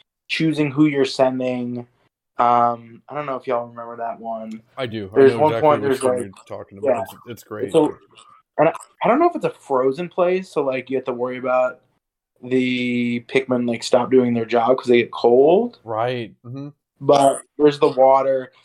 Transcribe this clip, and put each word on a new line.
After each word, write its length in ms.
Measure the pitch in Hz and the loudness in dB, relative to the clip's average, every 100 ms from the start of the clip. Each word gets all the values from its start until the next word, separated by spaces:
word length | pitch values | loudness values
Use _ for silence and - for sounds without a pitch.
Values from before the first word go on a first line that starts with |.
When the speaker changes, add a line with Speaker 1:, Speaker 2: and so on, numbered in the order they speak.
| _ _ - | _ _ -10
Speaker 1:
choosing 420 | - 160 147 151 | -2 0 0 0
who 160 | 135 156 | 2 2
you're 180 | 139 135 | 2 0
sending. 840 | - 131 127 127 127 120 120 123 _ _ _ _ - | 0 0 0 -4 -6 -8 -10 -14 _ _ _ _ -2
Um, 640 | 120 120 120 117 117 117 - | 2 2 2 -2 -12 -20 -16
I 80 | 143 | -12
don't 100 | 147 | -10
know 100 | 131 | -8
if 100 | 131 | -6
y'all 200 | 120 120 | -6 -6
remember 280 | 117 117 117 | -14 -16 -10
that 220 | 117 104 | -10 -10
one. 420 | 113 113 110 110 _ - | -10 -10 -12 -16 _ -12
Speaker 2:
I 80 | 131 | -8
do. 220 | 110 98 | -8 -2
I 20 | 135 | 6
Speaker 1:
There's 120 | 135 | 6
Speaker 2:
know 60 | 117 | 6
Speaker 1:
one 120 | 151 | 2
Speaker 2:
exactly 160 | 117 151 | 4 2
Speaker 1:
point, 120 | 147 | 2
Speaker 2:
which 80 | 139 | 0
Speaker 1:
there's, 140 | 127 | 0
Speaker 2:
one 120 | 127 123 | 0 -2
Speaker 1:
like, 80 | |
Speaker 2:
you're 100 | 101 92 - | -6 -14 -18
talking 300 | 101 101 98 | -16 -16 -6
about. 120 | 107 | -2
Speaker 1:
yeah. 120 | 113 | -2
Speaker 2:
It's, 100 | 110 - 120 | -4 -14 -16
it's 160 | 117 | -16
great. 220 | - 107 - | -14 -10 -2
Speaker 1:
It's 80 | 165 | 0
a, 120 | - - _ _ _ _ _ - | 0 -4 _ _ _ _ _ -2
and 120 | 156 | 0
I, 40 | - - - | -2 -10 -4
I 40 | 185 | 0
don't 120 | 262 | 2
know 100 | 349 | 0
if 60 | 320 | -2
it's 100 | 175 | -8
a 40 | |
frozen 600 | - - 131 131 135 175 | -8 -4 -2 -2 -4 -6
place, 400 | - 180 185 185 | -2 -2 -2 -4
so, 120 | 160 | -6
like, 280 | 139 131 127 | -4 -4 -4
you 80 | 131 | -6
have 80 | 131 | -6
to 80 | |
worry 240 | 120 127 127 | -6 -6 -6
about 440 | 127 127 127 - _ _ _ _ _ _ | -2 0 -2 -4 _ _ _ _ _ _
the 800 | 123 131 127 127 123 120 120 120 - | -4 -2 0 -2 -2 -2 -2 -4 -2
Pikmin, 400 | 135 131 123 120 | -2 0 -2 -2
like, 160 | 117 | -4
stop 280 | - 123 120 | 0 0 4
doing 220 | 127 123 | 2 2
their 120 | 117 110 | 0 -2
job 320 | 117 117 131 | 0 2 0
'cause 100 | 123 | 2
they 100 | 120 | 2
get 80 | 110 | 2
cold. 680 | - 120 123 143 185 240 - | 0 4 6 6 4 0 -6
Speaker 2:
Right. 520 | 110 110 123 123 110 - 120 | -8 -4 -4 -4 -8 -14 -16
Mm-hmm. 240 | 135 143 - _ - | -14 -16 -18 _ -4
Speaker 1:
But 400 | 135 143 139 135 - - | 2 4 4 0 -6 2
there's 220 | 147 143 | 2 4
the 100 | 151 | 0
water. 600 | 123 131 135 135 135 127 _ | 4 6 6 2 -2 -6 _